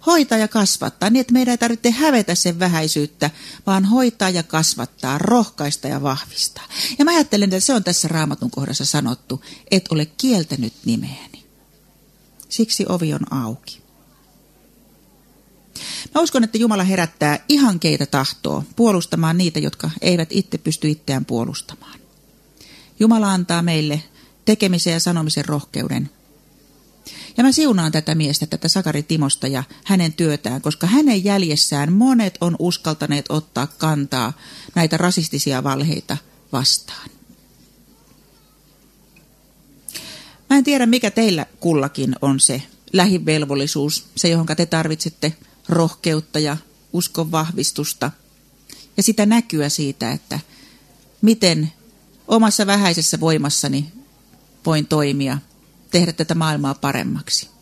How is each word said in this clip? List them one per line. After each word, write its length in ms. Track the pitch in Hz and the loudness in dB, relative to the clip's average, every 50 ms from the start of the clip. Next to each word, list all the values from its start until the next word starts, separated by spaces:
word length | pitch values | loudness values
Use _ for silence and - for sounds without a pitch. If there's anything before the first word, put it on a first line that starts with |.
| - | 4
Hoitaa 320 | 311 339 339 285 240 233 220 | 4 4 4 4 4 2 0
ja 100 | 220 214 | 0 0
kasvattaa 600 | - 226 202 190 - - - - - _ - 196 | 2 0 2 2 0 -2 -4 -8 -6 _ 0 2
niin, 120 | 226 262 | 2 2
että 120 | 254 - 240 | 2 4 2
meidän 180 | 254 254 247 | 2 4 2
ei 60 | 247 233 | 0 0
tarvitse 340 | 240 233 233 226 - 240 | 0 -2 -2 2 2 2
hävetä 440 | 233 240 302 311 277 240 202 - 175 | 2 4 2 4 4 2 2 2 0
sen 240 | 180 - 180 170 170 | 0 0 -2 0 0
vähäisyyttä, 680 | 185 180 170 160 156 156 - 156 147 147 - _ - 147 156 - - - - - - - | 0 0 2 0 0 0 0 -2 -2 -4 -4 _ -4 -4 -4 -6 -20 -20 -20 -10 -2 0
vaan 180 | 190 190 190 | 2 2 4
hoitaa 440 | 196 220 254 254 247 233 _ 202 185 | 4 4 4 4 2 2 _ -2 -2
ja 140 | 180 175 160 | 0 -2 -4
kasvattaa, 760 | - - 156 160 - - - 120 - _ _ - 131 135 147 | -2 -2 0 0 0 -2 -4 -6 -10 _ _ -6 -4 -2 -2
rohkaista 680 | 170 202 233 247 220 - - - 147 143 151 - - 143 | 2 4 4 4 2 0 -2 -6 -6 -6 -6 -6 -6 -6
ja 140 | 139 135 | -6 -4
vahvistaa. 640 | 139 143 131 139 - - - - - - - - - - - - - - - - | -2 -4 -4 -4 -8 -12 -8 -6 -6 -6 -6 -12 -20 -14 -8 -6 -6 -6 0 0
Ja 60 | 285 | 2
mä 60 | 320 | 2
ajattelen, 420 | 339 339 302 - - 208 202 196 185 | 4 2 2 2 2 0 0 2 0
että 120 | 185 190 | 0 0
se 80 | - 277 | 0 0
on 100 | 233 185 | 0 0
tässä 240 | - 175 - - 160 | 0 -2 -2 -2 -2
Raamatun 440 | 165 160 156 147 143 - - 123 | 0 0 -2 -2 -4 -4 -6 -8
kohdassa 340 | - - 139 135 135 - 139 | -6 -6 -6 -4 -4 -4 -4
sanottu, 580 | 139 - 147 143 120 123 - _ _ 127 147 - - - - - - | -2 -2 -2 -2 -2 -4 -6 _ _ -10 -10 -10 -16 -20 -20 -6 0
"Et 140 | - 190 180 - | 0 0 0 0
ole 160 | - 156 151 | -2 -2 -2
kieltänyt 680 | 156 _ _ - 262 247 190 160 160 147 131 123 110 - - - | -4 _ _ 0 0 2 2 0 -2 -4 -4 -4 -6 -6 -6 -4
nimeäni." 600 | - 117 113 - 135 135 - - - - - - _ _ _ _ _ _ _ _ _ _ _ _ _ _ _ _ _ _ _ - _ | -2 -2 -2 -2 -6 -10 -14 -16 -20 -20 -20 -20 _ _ _ _ _ _ _ _ _ _ _ _ _ _ _ _ _ _ _ -16 _
Siksi 360 | - - 226 220 - - 202 - | -2 -2 0 0 0 -4 -2 -2
ovi 240 | 180 175 170 156 147 | -2 -2 -2 -2 -2
on 200 | 143 - - - | -2 -4 -4 -4
auki. 480 | 139 123 110 120 - _ - - - _ _ _ _ _ _ _ _ _ _ _ _ _ _ _ _ _ _ _ _ _ _ _ _ _ _ _ _ _ _ _ _ _ _ _ _ _ _ _ - - - - - - - - | -4 -4 -4 -8 -10 _ -18 -20 -20 _ _ _ _ _ _ _ _ _ _ _ _ _ _ _ _ _ _ _ _ _ _ _ _ _ _ _ _ _ _ _ _ _ _ _ _ _ _ _ -14 -12 -12 -12 -12 -14 -6 0
Mä 60 | 294 | 0
uskon, 220 | 339 320 - 269 226 | 0 2 2 0 0
että 140 | 220 - 220 | 0 0 0
Jumala 260 | 233 233 220 202 180 | 2 2 2 2 2
herättää 560 | 190 190 185 170 165 - _ - 147 147 - - _ | 0 2 0 -2 -4 -2 _ 0 0 0 0 0 _
ihan 300 | 294 285 277 240 190 170 | 2 4 4 4 2 2
keitä 260 | - 165 151 143 143 | 0 0 0 0 -2
tahtoa 580 | - - 143 135 135 - - _ - 73 71 143 - - | -2 -2 -2 -2 -2 -6 -6 _ -4 -4 -4 -6 -8 -2
puolustamaan 640 | - 233 233 208 180 170 - - 165 165 160 165 180 | 2 2 4 4 2 -2 -2 -2 -2 0 0 2 2
niitä, 220 | 185 170 156 156 | 0 0 0 -2
jotka 300 | 147 147 151 - - 160 156 - | -4 -4 -6 -6 -6 -6 -6 -2
eivät 280 | - 175 180 170 160 160 | 0 0 2 0 0 -2
itse 260 | - - 190 - - 160 | -2 -4 -4 -2 -6 -6
pysty 320 | - 156 156 - - 151 | -4 -4 -6 -2 -2 -2
itseään 360 | 151 156 _ - 139 131 - | -2 -2 _ -4 -4 -4 -4
puolustamaan. 720 | - 123 117 117 131 139 - - - - - - - - - - _ _ _ _ _ _ _ _ _ _ _ - - - - - - _ _ | -4 -4 -4 -4 -4 -6 -10 -12 -16 -20 -20 -20 -20 -20 -20 -20 _ _ _ _ _ _ _ _ _ _ _ -20 -20 -20 -20 -20 -20 _ _
Jumala 340 | 214 220 226 226 214 202 190 | 4 4 4 4 4 2 0
antaa 280 | 185 175 - 170 170 | 0 0 -2 -2 -2
meille 420 | 170 170 165 156 151 151 147 156 156 - _ - - _ _ _ _ | 0 0 0 0 0 0 -2 -6 -6 -10 _ -20 -20 _ _ _ _
tekemisen 480 | - 214 - - 190 185 170 - 180 165 | 2 2 2 4 0 2 2 0 0 0
ja 60 | 165 | 0
sanomisen 460 | - 180 175 170 160 156 156 - 143 | 0 0 0 0 0 -2 -2 -4 -2
rohkeuden. 640 | - 151 147 147 - - - 120 - - 127 139 143 _ _ _ _ _ _ _ _ _ _ _ _ _ _ _ _ _ _ _ - - - - - - - | -2 -4 -4 -4 -6 -8 -8 -6 -4 -4 -4 -6 -6 _ _ _ _ _ _ _ _ _ _ _ _ _ _ _ _ _ _ _ -20 -20 -20 -20 -10 0 4
Ja 60 | 240 | 4
mä 80 | 269 | 4
siunaan 400 | 262 - - 285 233 190 165 160 | 6 6 4 4 4 2 2 2
tätä 240 | 156 160 151 - 156 | 0 0 0 0 0
miestä, 300 | 160 156 143 147 - - | 0 2 0 0 -2 -2
tätä 220 | 156 - 156 - 170 | -4 -6 -4 -2 0
Sakari 360 | - 190 185 160 147 147 147 | 0 0 0 0 -2 -4 -2
Timosta 440 | - 165 160 147 139 - - - 131 | -2 0 0 0 0 -2 -2 -4 -4
ja 160 | 139 131 131 - - - - | -4 -4 -6 -8 -14 -20 -2
hänen 280 | - 196 190 175 165 156 | 0 2 2 2 0 0
työtään, 480 | - 170 160 147 143 - 110 120 135 | 0 0 0 0 0 -4 -4 -6 -4
koska 260 | - 151 147 - - 175 | -4 -4 -4 -2 0 2
hänen 360 | 208 277 311 285 240 196 180 | 4 4 6 6 4 2 2
jäljessään 680 | 202 202 196 185 165 147 151 - - - 143 143 147 180 | 2 2 2 2 0 2 0 0 0 0 -2 0 2 4
monet 440 | 202 240 262 262 233 226 190 - - | 4 6 6 4 4 2 2 -2 -2
on 140 | 170 175 170 - | -2 -2 0 0
uskaltaneet 680 | 156 180 170 - - 165 156 - - 147 147 143 135 - | 0 -2 -2 -2 -4 -4 -4 -4 -2 -2 -2 -4 -4 -2
ottaa 380 | - 156 151 _ _ 120 127 147 | -4 -4 -4 _ _ -6 -6 -6
kantaa 640 | - - - 160 156 147 143 139 - 127 120 110 151 - - - - - - - - | -6 -4 -2 0 0 0 -2 -2 -2 -2 -2 -4 -6 -8 -14 -20 -20 -20 -20 -6 -2
näitä 220 | 175 170 156 165 156 | 0 0 2 2 0
rasistisia 680 | 175 180 185 - 160 - - 143 - 147 135 127 135 | 0 0 0 0 -4 -4 -4 -4 -4 -2 -2 -2 -2
valheita 540 | 143 135 135 143 160 151 - - - - 147 - _ _ _ _ _ | -2 -2 -2 -2 -2 -2 -4 -6 -8 -10 -10 -10 _ _ _ _ _
vastaan. 580 | - 131 135 135 - - - - - - - - - _ _ _ - _ _ _ _ _ - _ _ _ _ _ _ _ _ _ _ _ _ _ _ _ _ _ _ _ _ _ _ _ _ _ _ _ _ _ _ _ _ _ _ _ _ _ _ _ _ _ _ _ _ - - - - - - - - - - _ _ _ | -6 -2 0 0 -2 -2 -4 -10 -18 -18 -18 -20 -20 _ _ _ -20 _ _ _ _ _ -20 _ _ _ _ _ _ _ _ _ _ _ _ _ _ _ _ _ _ _ _ _ _ _ _ _ _ _ _ _ _ _ _ _ _ _ _ _ _ _ _ _ _ _ _ -16 -16 -16 -16 -16 -20 -20 -20 -20 -20 _ _ _
Mä 80 | 269 277 | 4 4
en 60 | 262 | 4
tiedä, 220 | 285 285 269 254 | 4 2 2 4
mikä 260 | 226 233 254 - 208 | 4 2 2 2 0
teillä 340 | - - 226 220 185 160 135 - _ _ | 0 2 2 2 2 0 -4 -8 _ _
kullakin 560 | - 170 165 147 135 139 - - 135 131 131 - | -2 0 0 2 0 -2 -4 -4 -4 -4 -2 -2
on 180 | - 143 135 135 | 0 0 0 2
se 220 | - - 135 131 143 - - _ _ - - | 2 0 0 -2 -8 -12 -20 _ _ -2 0
lähivelvollisuus, 1120 | 190 180 208 190 180 160 156 156 156 151 139 139 139 139 151 - 151 143 147 156 - - - _ | 2 4 4 2 2 2 0 0 0 0 -2 -2 -2 -2 -2 -2 -2 -2 -2 -4 -6 -8 -10 _
se, 120 | - - 175 | -2 0 2
johonka 280 | 165 165 165 160 156 | 2 2 0 0 0
te 100 | 156 170 | -2 0
tarvitsette 680 | 165 - 160 160 165 156 156 - 165 160 _ - 156 160 _ - _ _ _ _ - | 0 0 -2 0 -2 -4 -4 -6 -8 -8 _ -4 -4 -4 _ -14 _ _ _ _ -2
rohkeutta 720 | 170 165 165 160 - _ - 170 160 156 156 _ _ 151 | 2 2 2 2 0 _ -4 -2 -2 -2 -4 _ _ -4
ja 180 | 151 147 143 156 - _ _ _ _ _ - | -2 -2 -4 -6 -10 _ _ _ _ _ -6
uskon 380 | 180 170 - - - 165 156 | -4 -4 -4 -4 -6 -6 -2
vahvistusta 800 | 170 160 160 160 170 190 175 - - - 147 - - - - 139 - _ _ _ _ _ _ _ _ _ _ _ - - - _ _ - | -2 -2 -2 -2 -4 -4 -4 -4 -4 -4 -6 -6 -6 -6 -6 -6 -6 _ _ _ _ _ _ _ _ _ _ _ -20 -20 -20 _ _ -2
ja 60 | 196 | 0
sitä 220 | - 214 - 208 | 0 2 2 4
näkyä 440 | 208 220 233 226 - - 156 147 143 | 4 4 2 2 0 -2 -2 -2 -2
siitä, 420 | - - 151 139 139 _ - 117 | -2 -2 -4 -4 -4 _ -6 -6
että 280 | 131 156 _ - 135 135 - _ - - - - - _ _ _ _ _ _ _ _ _ | -6 -6 _ -8 -8 -8 -8 _ -20 -20 -20 -20 -20 _ _ _ _ _ _ _ _ _
miten 500 | - 214 226 220 202 180 165 156 151 156 - _ _ - _ _ _ _ _ _ _ - | 2 4 4 4 4 2 2 2 0 -4 -6 _ _ -20 _ _ _ _ _ _ _ 0
omassa 400 | 226 226 220 214 202 - 214 196 | 2 4 4 4 2 2 2 2
vähäisessä 520 | 202 202 202 185 170 165 160 - - 160 | 2 2 4 2 2 0 0 -2 -2 0
voimassani 760 | 160 160 160 151 147 143 147 - - 143 139 135 151 156 - 240 269 _ _ _ _ _ - _ _ _ _ _ _ | 0 2 2 2 0 0 -2 -2 -2 -2 -2 -2 -4 -4 -10 -20 -20 _ _ _ _ _ -20 _ _ _ _ _ _
voin 220 | 170 160 156 147 - | 0 0 0 0 0
toimia, 500 | - 151 147 143 139 143 139 135 127 143 - _ _ _ _ _ _ _ _ _ | 0 2 2 0 0 -2 -2 -2 -4 -4 -8 _ _ _ _ _ _ _ _ _
tehdä 220 | - 175 175 170 165 | 2 2 2 2 0
tätä 220 | - 160 - 170 | -4 -4 -2 0
maailmaa 380 | 165 160 160 151 147 147 135 139 | 0 0 0 0 -2 -2 -4 -4
paremmaksi. 760 | - - 139 135 131 - 127 - 147 - - - - - - _ _ | -4 -4 -4 -2 -2 -4 -4 -4 -6 -6 -4 -4 -4 -4 -6 _ _